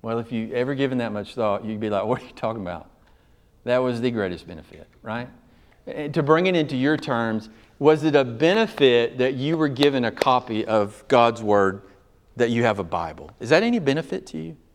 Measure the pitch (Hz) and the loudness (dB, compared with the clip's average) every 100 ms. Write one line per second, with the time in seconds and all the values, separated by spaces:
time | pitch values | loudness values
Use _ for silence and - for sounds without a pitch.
0 | 113 117 117 117 110 123 127 139 139 127 | -4 -4 -4 -6 -4 -2 -2 0 0 0
1 | 117 104 98 - 107 101 107 107 107 101 | -4 -6 -8 -2 0 0 -4 -6 -2 -2
2 | 104 123 - - 113 113 90 85 - _ | 0 -4 -6 -8 -6 -6 -8 -10 -14 _
3 | _ _ _ _ _ _ 117 123 127 120 | _ _ _ _ _ _ -2 0 0 0
4 | 123 120 95 87 - 85 76 85 82 _ | -2 -2 -4 -4 -12 -18 -18 -20 -20 _
5 | 117 113 127 - _ _ _ _ - - | -10 -10 -10 -18 _ _ _ _ -14 -10
6 | 151 156 143 160 185 180 151 135 135 151 | -6 -4 4 4 4 2 0 0 0 0
7 | 151 120 113 110 - - - _ 143 156 | -2 -2 -2 -4 -8 -20 -20 _ 4 4
8 | 156 143 127 117 160 208 226 - 139 120 | 4 2 2 0 2 2 0 4 4 6
9 | 117 127 127 135 139 165 151 127 143 139 | 2 0 -2 0 -2 0 0 2 2 2
10 | 117 - - 127 - 107 107 110 104 - | -2 -2 0 0 0 -6 0 0 0 -6
11 | - 127 117 110 110 104 95 95 - - | 2 4 4 2 2 4 4 0 -12 -20
12 | _ _ _ - 117 117 117 104 87 87 | _ _ _ -4 0 2 0 0 -4 -6
13 | 82 78 71 - 113 156 233 240 143 139 | -6 -10 -20 -14 2 2 2 0 0 -2
14 | 156 190 - 156 160 156 _ | -4 -10 -10 -12 -12 -14 _